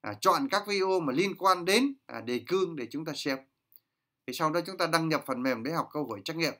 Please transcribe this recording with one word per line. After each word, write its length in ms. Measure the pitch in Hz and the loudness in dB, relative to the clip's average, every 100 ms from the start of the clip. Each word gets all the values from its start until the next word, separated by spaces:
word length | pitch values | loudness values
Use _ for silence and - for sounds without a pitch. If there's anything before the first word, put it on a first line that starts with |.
À, 140 | 107 104 | -8 2
chọn 280 | 190 170 139 | 4 4 2
các 160 | 196 202 | 0 0
video 340 | 202 190 190 | 0 2 2
mà 120 | 151 | 0
liên 220 | 131 196 180 | 0 0 2
quan 260 | 185 180 | 4 4
đến, 300 | 170 208 277 277 - | 4 4 4 -2 -12
à, 140 | 120 | -10
đề 220 | 113 123 107 | -4 -4 0
cương 300 | 185 180 160 | 0 0 -4
để 100 | 117 | -8
chúng 140 | 143 | -6
ta 80 | 160 139 | -6 -6
xem. 220 | 147 135 - _ _ _ _ _ _ _ - | -4 -4 -6 _ _ _ _ _ _ _ -10
Thì 60 | |
sau 180 | 123 156 | -2 0
đó 100 | 165 170 | 0 -4
chúng 120 | 185 | -2
ta 80 | 165 | 0
đăng 220 | 160 160 | 2 2
nhập 140 | 151 - | 0 0
phần 160 | 127 | -2
mềm 200 | 131 120 | 0 0
để 100 | 117 | -2
học 160 | 165 - | -4 -4
câu 160 | 151 135 | -6 -6
hỏi 120 | 104 | -6
trắc 120 | 98 160 | -6 -2
nghiệm. 180 | 156 - | -2 -2